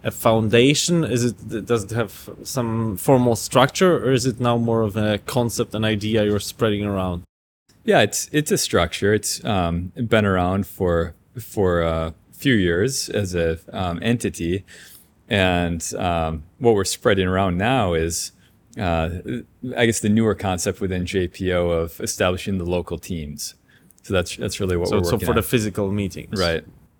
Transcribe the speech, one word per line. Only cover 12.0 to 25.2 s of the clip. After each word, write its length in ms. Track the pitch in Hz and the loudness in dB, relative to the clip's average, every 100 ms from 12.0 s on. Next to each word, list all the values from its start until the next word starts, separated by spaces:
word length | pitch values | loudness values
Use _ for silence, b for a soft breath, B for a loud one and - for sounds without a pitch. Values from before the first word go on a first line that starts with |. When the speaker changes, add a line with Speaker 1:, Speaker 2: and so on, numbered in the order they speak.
| 80 - _ | -4 -8 _
Speaker 2:
few 220 | - 139 113 | -4 2 4
years 540 | 90 85 117 135 - | 4 2 0 -2 -4
as 260 | 104 98 87 | -4 -2 0
a, 240 | 82 80 - | 0 -2 -8
um, 280 | 98 90 85 | -6 -4 -4
entity. 640 | 110 120 104 - 85 95 - B B B B _ _ | -2 -2 -2 -4 -4 -4 -6 B B B B _ _
And, 520 | 104 92 87 87 85 - | 2 2 2 0 -2 -6
um, 500 | 98 95 85 80 80 - _ | -4 -2 -2 -2 -4 -10 _
what 160 | 120 | 2
we're 100 | 107 | 2
spreading 440 | 95 - 123 98 92 | 0 -2 0 2 2
around 300 | 92 98 87 | 2 0 0
now 360 | 104 131 98 | 0 2 2
is, 380 | 82 80 85 - _ b _ _ - | 2 0 -4 -8 _ b _ _ -6
uh, 300 | 92 82 82 90 - 123 - _ 127 120 | -2 0 0 -4 -8 -10 -10 _ -10 0
I 80 | 117 | 2
guess, 140 | 110 | 2
the 100 | 107 | 2
newer 240 | 107 113 | 2 2
concept 480 | 95 101 90 - 92 | 0 -2 -2 -2 -2
within 240 | 98 92 87 | -4 -2 -2
J 220 | 98 87 | -2 -2
P 260 | - 92 | -2 -2
O 160 | 90 87 | 0 0
of 320 | 85 82 - | 0 -2 -6
establishing 560 | - - 95 92 - 95 | -8 0 0 0 -4 -4
the 80 | 87 | -2
local 320 | 90 85 82 | -4 -4 -10
teams. 560 | - 85 73 71 - - b b b _ | -8 -8 -8 -10 -12 -14 b b b _
So 120 | - | -2
that's, 220 | 95 82 - | -2 -2 -4
that's 240 | - - | -6 -4
really 180 | 95 87 | -2 0
what 100 | 87 | 0
Speaker 1:
So, 80 | - | 0
Speaker 2:
we're 60 | |
Speaker 1:
so 80 | 87 | 2
Speaker 2:
working 160 | 104 | 0